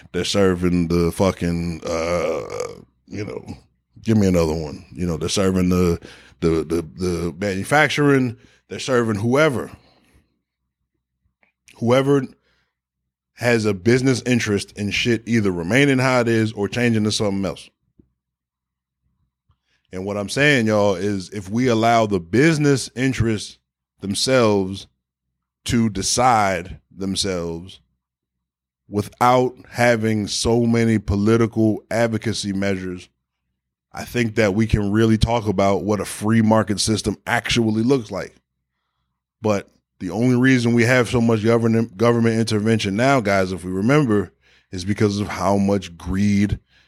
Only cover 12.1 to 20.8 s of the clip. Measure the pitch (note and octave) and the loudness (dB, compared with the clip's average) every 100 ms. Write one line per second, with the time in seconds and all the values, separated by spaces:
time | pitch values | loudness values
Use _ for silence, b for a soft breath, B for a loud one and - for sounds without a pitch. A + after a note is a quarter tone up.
12.1 | C#3+ C3 _ _ _ _ _ _ _ _ | 0 0 _ _ _ _ _ _ _ _
13.1 | _ _ - A#2+ A#2 G#2+ F#2+ G2 B2+ C3 | _ _ -6 0 0 0 -2 2 2 2
14.1 | A#2 A#2+ A#2+ A2 G2+ - - G2+ F2 B2 | 0 0 0 0 -2 -4 -8 -4 -2 -2
15.1 | A2+ G#2+ A#2 G2+ F2 E2+ B2 C#3+ C3 C3 | -2 0 0 0 -2 0 2 4 2 2
16.1 | B2+ A#2 A2+ A2 G#2+ G2+ B2 A#2+ A2 G#2+ | 2 2 2 0 -2 -4 -2 0 0 0
17.1 | - G#2 G2 F#2+ C2+ - _ _ _ _ | -2 -2 -4 -4 -8 -16 _ _ _ _
18.1 | _ _ _ _ _ _ _ _ _ _ | _ _ _ _ _ _ _ _ _ _
19.1 | _ _ _ _ _ _ _ _ F#2 G2 | _ _ _ _ _ _ _ _ -10 -6
20.1 | G2+ G2+ C3+ D3 C#3 A2 G#2+ | -6 -4 0 2 4 2 2